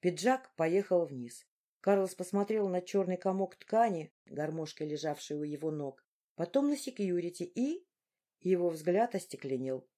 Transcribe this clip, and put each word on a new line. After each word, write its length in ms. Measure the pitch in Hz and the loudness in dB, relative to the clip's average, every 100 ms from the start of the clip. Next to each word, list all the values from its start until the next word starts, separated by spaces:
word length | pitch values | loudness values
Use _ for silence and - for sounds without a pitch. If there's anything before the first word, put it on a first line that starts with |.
Пиджак 540 | 180 156 202 262 - - | 0 2 2 2 0 -2
поехал 500 | 160 185 196 180 160 | 2 2 2 2 2
вниз. 400 | 135 120 - - _ _ _ | -4 -10 -12 -20 _ _ _
Карлос 360 | - 202 190 - | 2 4 2 -2
посмотрел 520 | 180 202 202 220 196 | -2 0 2 2 2
на 120 | 180 | 0
чёрный 360 | 180 202 180 180 | 0 0 0 0
комок 380 | 196 190 190 | 0 0 -2
ткани, 580 | - - 220 233 175 156 _ _ | -4 0 4 4 2 -6 _ _
гармошкой 640 | 147 151 160 156 - 151 | -6 -4 -4 -6 -6 -6
лежавший 480 | 151 151 147 - 147 | -2 -4 -4 -6 -6
у 80 | |
его 260 | 147 147 156 | -4 -4 -4
ног, 340 | 151 143 139 _ _ _ | -4 -6 -10 _ _ _
потом 340 | - 170 269 285 | -6 0 2 2
на 80 | 294 | 0
секьюрити 680 | - 254 196 175 175 175 | -4 -4 0 0 -2 -6
и... 420 | 175 - 262 359 _ _ _ _ _ _ | -6 -2 -2 -2 _ _ _ _ _ _
Его 280 | 180 180 175 | 2 4 2
взгляд 440 | 160 156 185 233 | 0 2 4 2
остекленел. 760 | 190 - - 139 131 131 131 - | 0 -6 -10 -4 -2 -2 -4 -8